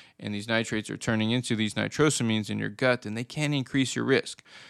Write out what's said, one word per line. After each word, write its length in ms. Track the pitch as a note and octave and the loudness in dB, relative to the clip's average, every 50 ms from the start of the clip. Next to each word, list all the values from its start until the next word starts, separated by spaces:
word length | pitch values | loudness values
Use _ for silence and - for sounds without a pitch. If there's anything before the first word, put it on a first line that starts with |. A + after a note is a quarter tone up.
| - - _ - | -20 -20 _ -10
and 120 | A2+ G#2+ G#2 | -8 -6 -6
these 120 | G2+ G#2+ | -4 -2
nitrates 440 | A#2 A2+ A2+ A2 - A2+ G#2+ G#2 - | 0 0 0 0 0 -2 -4 -4 -4
are 80 | G2+ G2+ | -8 -4
turning 320 | - A#2+ A2+ A2 A2 A2 | 0 0 2 2 2 2
into 260 | A#2+ B2 - - A#2 | 2 0 0 0 0
these 160 | G#2 A2 G2+ | 0 0 0
nitrosamines 760 | - G#2+ G#2+ G#2 - - D3 D3+ - - A#2+ A2+ A2 G#2+ G2+ G#2+ | 0 -2 -4 -2 2 2 4 4 4 2 2 2 2 0 0 -2
in 80 | G#2 G#2+ | -4 -4
your 100 | G#2+ G#2 | -4 -4
gut, 340 | G2+ - C3 B2+ B2 - | -2 2 2 2 2 2
then 120 | - G#2+ G#2+ | -2 -6 -6
they 100 | A#2 A#2+ | -6 -6
can 300 | - - D3+ D3+ C#3+ D3 | -6 -4 -2 0 0 0
increase 420 | C3+ A#2+ - - C3+ B2+ A#2+ - | 0 -2 0 2 2 2 2 0
your 80 | - A2+ | 0 2
risk. 380 | B2+ C3+ - - - - - - - - - - | 4 4 4 2 -2 -8 -16 -18 -20 -20 -20 -20